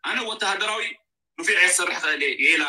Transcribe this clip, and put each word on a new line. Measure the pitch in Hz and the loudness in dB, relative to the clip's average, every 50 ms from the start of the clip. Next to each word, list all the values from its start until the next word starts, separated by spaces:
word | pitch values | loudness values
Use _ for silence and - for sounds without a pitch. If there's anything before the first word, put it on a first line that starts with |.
| - | -4
ኣነ | - - 240 | -4 -4 -4
ወተሃደራዊ | 233 220 214 214 208 190 196 190 - 214 214 214 190 - - - _ _ _ _ _ _ _ - | -4 -6 -6 -4 -2 -2 -2 -2 -2 -4 -4 -4 -6 -6 -8 -12 _ _ _ _ _ _ _ -4
ንፊዕ | - - | -2 0
እየ | 208 - - | 4 4 4
ክሰርሕ | - - 175 180 175 170 - | 4 4 2 0 -2 -4 -2
ክእል | - 151 151 143 139 | -2 -2 0 0 0
እየ | 139 - 131 139 | -2 0 2 4
ኢላ | 143 160 160 156 | 4 4 4 2